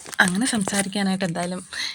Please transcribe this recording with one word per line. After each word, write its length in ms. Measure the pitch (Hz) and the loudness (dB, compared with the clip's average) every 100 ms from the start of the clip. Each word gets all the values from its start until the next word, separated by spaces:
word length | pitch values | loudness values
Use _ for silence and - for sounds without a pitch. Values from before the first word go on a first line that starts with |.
| - - | -2 2
അങ്ങനെ 280 | 196 185 262 | 2 2 2
സംസാരിക്കാനായിട്ട് 800 | 226 190 202 196 208 196 185 185 | 0 0 0 0 0 2 2 0
എന്തായാലും 380 | 170 175 185 185 - - | -2 -4 -6 -8 -8 -8